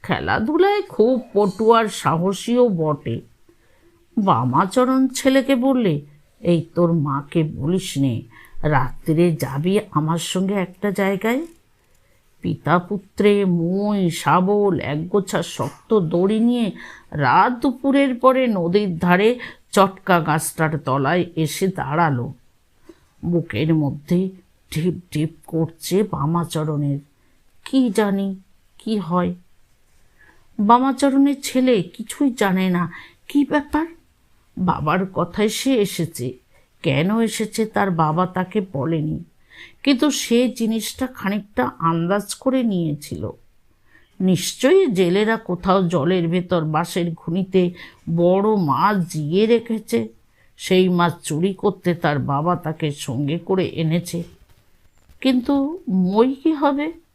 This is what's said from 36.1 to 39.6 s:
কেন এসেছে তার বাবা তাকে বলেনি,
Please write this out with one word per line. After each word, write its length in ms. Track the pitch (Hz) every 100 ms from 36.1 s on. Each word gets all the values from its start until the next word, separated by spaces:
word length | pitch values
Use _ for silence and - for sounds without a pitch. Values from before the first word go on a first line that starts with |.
| - 127 - _ _ _ _
কেন 380 | 165 139 175 220
এসেছে 460 | 226 220 214 220 220
তার 240 | 202 202
বাবা 360 | 165 156 156 185
তাকে 340 | 180 185 214 190
বলেনি, 520 | 147 135 165 156 160 170 _ _ -